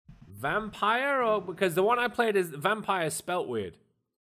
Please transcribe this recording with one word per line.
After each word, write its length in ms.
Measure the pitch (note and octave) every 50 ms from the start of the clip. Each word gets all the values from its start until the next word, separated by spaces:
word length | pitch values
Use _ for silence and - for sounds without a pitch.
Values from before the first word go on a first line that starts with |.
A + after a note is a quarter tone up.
| _ - - - - -
Vampire, 960 | G2 G2+ A#2+ D3 F3 G#3 A3 G3 - - G3+ G#3 A3+ B3 C4+ C#4+ C#4 C4
or 200 | A#3+ A3 G#3+ G#3
because 340 | F3+ F#3 E3+ - G3+ F#3 D#3
the 80 | F3+ F#3+
one 160 | A3 A#3+ A#3+
I 80 | B3 A#3
played 280 | A3 - A#3 A3 G3+
is 140 | G3 F3+ E3
Vampire 600 | C3+ D3 C#3 F#3+ A3 G#3+ - - G3 F#3 E3 D3+
spelt 380 | - - - - F3+ F3+ - -
weird. 300 | A#2+ A2 G2 F2 - _ _ _ _ _ _ _ _ _ _ _ _